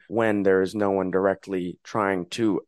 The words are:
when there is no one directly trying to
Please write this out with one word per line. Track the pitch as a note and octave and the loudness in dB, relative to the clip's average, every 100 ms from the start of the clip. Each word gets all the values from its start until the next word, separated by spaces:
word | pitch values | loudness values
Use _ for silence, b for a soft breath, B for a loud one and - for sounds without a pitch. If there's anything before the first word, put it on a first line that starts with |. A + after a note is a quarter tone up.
| b | b
when | G#2+ A2 G#2 | 0 0 2
there | G2 F#2+ | 4 2
is | F#2+ | 2
no | G#2 G2+ | 0 0
one | G2 F#2 | 0 0
directly | F#2 G2 F#2+ - F#2+ F2 - | 0 0 -2 -4 -6 -6 -10
trying | - A2+ G2 F#2+ F2 | -8 -2 0 -2 -4
to | - A2+ F#2 | -2 0 0